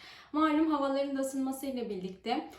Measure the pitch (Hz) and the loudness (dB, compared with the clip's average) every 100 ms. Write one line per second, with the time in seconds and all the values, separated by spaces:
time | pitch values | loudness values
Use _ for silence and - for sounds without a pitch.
0 | - - - 294 311 302 320 285 277 269 | -20 -20 -4 2 4 4 4 4 2 0
1 | 277 269 269 277 262 262 277 247 208 190 | 0 -2 -2 -2 -2 -4 -6 -4 -4 -4
2 | 185 - 226 285 - | -6 -8 -2 -2 -4